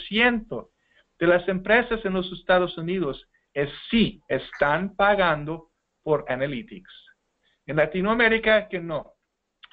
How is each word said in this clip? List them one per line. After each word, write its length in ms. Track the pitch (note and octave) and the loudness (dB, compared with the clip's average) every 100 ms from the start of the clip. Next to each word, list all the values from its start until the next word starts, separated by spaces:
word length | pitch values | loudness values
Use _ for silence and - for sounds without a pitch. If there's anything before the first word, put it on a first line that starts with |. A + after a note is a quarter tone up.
ciento 680 | - G#3+ B3 A#3 A3 A2+ - _ _ _ _ - | -4 2 2 2 -6 -10 -12 _ _ _ _ -2
de 80 | E3+ | 2
las 200 | F3 F3+ | 4 2
empresas 560 | F#3 G3 A#3 A#3+ A3 | -4 2 2 2 -4
en 100 | F#3+ | -2
los 160 | F#3 F#3 | -2 -4
Estados 440 | F3+ - F#3 F3+ F3 | -8 2 2 2 -4
Unidos 520 | E3 F#3+ D3 B2+ _ _ _ | -4 -2 -2 -6 _ _ _
es, 160 | C#3+ C#3+ - - | -4 -4 -6 -2
sí, 300 | A#3 D#3 - - | 2 2 -2 -4
están 680 | C3 - - C#3+ D#3 F#3+ - | -4 -4 0 2 2 -2 0
pagando 760 | G3+ G3 F3+ D3+ D3 D#3+ - _ _ _ | 2 4 2 0 -4 -10 -12 _ _ _
por 220 | D#3 D3 - | -2 -2 0
Analytics. 640 | B2+ C#3+ B2+ A2 F#2 - - _ _ _ _ _ _ - | -4 -4 -6 -10 -18 -20 -20 _ _ _ _ _ _ -6
En 100 | D3+ | 0
Latinoamérica 920 | D3+ F#3 G3+ A3+ A3+ A3 A3 G#3+ G#3+ | 0 0 0 2 2 2 2 2 0
que 120 | F#3 | -8
no. 320 | E3+ D3 - _ _ _ _ _ - | -6 -8 -10 _ _ _ _ _ -16